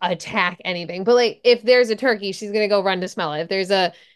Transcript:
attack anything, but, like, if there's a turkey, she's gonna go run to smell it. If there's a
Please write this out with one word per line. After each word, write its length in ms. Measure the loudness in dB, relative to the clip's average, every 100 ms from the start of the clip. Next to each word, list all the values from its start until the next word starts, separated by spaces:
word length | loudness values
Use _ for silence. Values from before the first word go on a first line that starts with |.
attack 580 | -4 -6 -4 -2 -2 -4
anything, 400 | -8 -8 -8 -4
but, 100 | 2
like, 260 | 2 2 2
if 180 | 2 4
there's 280 | 4 4 4
a 60 | 0
turkey, 360 | 0 -2 -4
she's 200 | -8 -4
gonna 160 | -2 0
go 140 | 2
run 180 | 0 -2
to 80 | -4
smell 240 | -4 -4
it. 80 | -4
If 60 | -4
there's 220 | -4 0
a 220 | 0 0 -4 _